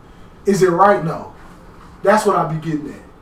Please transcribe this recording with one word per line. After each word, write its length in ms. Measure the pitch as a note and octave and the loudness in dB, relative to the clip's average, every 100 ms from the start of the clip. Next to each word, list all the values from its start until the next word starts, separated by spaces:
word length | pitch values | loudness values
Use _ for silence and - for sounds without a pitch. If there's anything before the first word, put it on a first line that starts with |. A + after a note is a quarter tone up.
| - - - - - | -20 -20 -20 -10 -2
Is 160 | G3 | 2
it 80 | F#3 | 2
right? 340 | E3+ G3+ G3 | 4 4 4
No. 280 | D#3+ D3 - - - - - - - - | -2 -8 -12 -20 -20 -20 -20 -20 -20 -6
That's 200 | F#3+ A3 | 0 2
what 120 | G#3 F3+ | 2 -2
I 80 | D#3 | -2
be 80 | D#3+ D#3+ | -6 -6
getting 180 | D3 - | -8 -8
at. 100 | - - - | -16 -20 -20